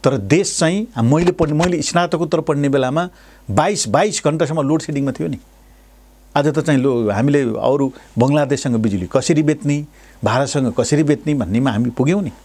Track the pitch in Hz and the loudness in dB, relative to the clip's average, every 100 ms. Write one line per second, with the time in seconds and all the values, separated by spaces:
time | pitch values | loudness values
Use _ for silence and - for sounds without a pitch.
0 | 127 131 98 160 196 - 160 190 233 - | 0 0 0 0 0 0 0 0 -4 0
1 | 117 151 175 - 156 151 175 170 - 175 | 2 4 2 2 0 2 0 0 -2 -2
2 | 175 165 160 160 156 143 143 139 127 147 | 0 -2 -2 -2 0 0 2 2 0 0
3 | 175 - - - - 101 170 208 113 135 | -4 -10 -20 -20 -4 0 0 0 0 0
4 | 208 180 151 156 156 160 139 156 - 139 | 0 0 -2 0 -2 0 0 0 -2 -4
5 | 139 127 165 131 - _ - - _ - | -4 -4 -6 -6 -12 _ -20 -20 _ -20
6 | _ _ - 147 143 151 165 139 135 120 | _ _ -6 -2 0 0 0 2 2 0
7 | 110 101 113 143 127 110 120 143 135 - | 0 0 2 2 0 0 0 2 0 -4
8 | - - 131 147 139 139 131 117 110 98 | -10 0 2 2 0 -2 0 0 0 -2
9 | 90 135 127 156 151 151 143 147 147 - | -2 -2 2 2 2 0 -2 -2 -4 -18
10 | - - 104 120 139 143 127 117 117 147 | -20 -6 -2 0 0 0 -2 0 0 2
11 | 151 143 - 147 95 107 135 107 123 - | 2 0 0 -2 0 0 0 0 -2 0
12 | 135 196 190 - | 0 0 -4 -10